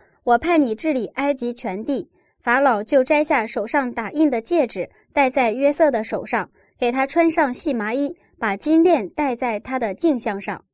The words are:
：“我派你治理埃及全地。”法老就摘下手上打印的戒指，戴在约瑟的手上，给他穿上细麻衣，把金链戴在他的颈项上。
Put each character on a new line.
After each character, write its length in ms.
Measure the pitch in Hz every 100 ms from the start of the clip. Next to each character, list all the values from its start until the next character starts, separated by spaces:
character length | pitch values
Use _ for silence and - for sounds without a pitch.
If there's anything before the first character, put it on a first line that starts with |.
| _ _ -
：“我 120 | 240
派 200 | 330 330
你 160 | 262
治 180 | 220 320
理 140 | 262 208
埃 260 | - 277
及 220 | 277 240
全 320 | 240 233 190 226
地。” 240 | 269 - _ _ _
法 180 | - 247
老 240 | 277 208
就 200 | 214 285
摘 200 | 262 294
下 220 | 302 277 220
手 200 | 240 214
上 240 | 294 247
打 180 | 233 214
印 180 | 294 311
的 120 | 233
戒 240 | - 339 240
指， 240 | - - _ _
戴 160 | - 262
在 220 | 269 226
约 200 | 240 277
瑟 200 | 285 311
的 120 | 233
手 220 | 220 - -
上， 240 | 220 175 _ _ _
给 160 | 240
他 140 | 254 269
穿 240 | 339 330
上 240 | 330 277
细 180 | 247 311
麻 220 | 247 208
衣， 240 | 254 285 349 _ _
把 180 | 214 202
金 260 | 302 320
链 240 | 349 302 190
戴 240 | - 285 240
在 240 | 247 214
他 180 | 240 262
的 160 | 220
颈 240 | 190 330 254
项 240 | 233 202
上。 240 | 208 - -